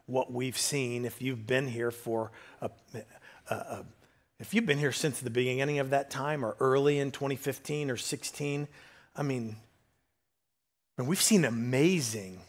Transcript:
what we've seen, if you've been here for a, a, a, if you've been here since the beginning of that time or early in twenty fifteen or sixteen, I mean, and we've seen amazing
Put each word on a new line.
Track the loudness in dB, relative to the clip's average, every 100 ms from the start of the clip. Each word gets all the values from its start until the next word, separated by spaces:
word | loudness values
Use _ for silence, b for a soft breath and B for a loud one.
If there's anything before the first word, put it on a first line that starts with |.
| -4
what | -2 0
we've | -2 -2 0
seen, | 0 0 0 -2 -4
if | -4
you've | -4 -4 0
been | 2 2
here | -2 -2
for | -2 -2 -2 -2 B B B
a, | -8 -10 _ -14 -14 -20 B B -6
a, |
a, | -6 -4 -10 -12 -20 b b b _
if | -2
you've | 0 2
been | 2
here | 2
since | 0 -2 -2
the | -2
beginning | 0 2 2 0 0
of | 2
that | 0 0
time | -4 -2 -2 -2
or | 2
early | 4 6 6 4
in | 0
twenty | -2 -4 -2
fifteen | -4 -6 -4 -4 -2
or | -4
sixteen, | -4 -6 -6 -6 -4 -4 -6 B B B B -4
I |
mean, | -2 -2 -4 -8 -16 _ _ _ _ _ _ _ _ _ _ _ _ -4
and | -2
we've | 2
seen | 6 6
amazing | 6 2 0 4 6 4 0 -4 -8 -14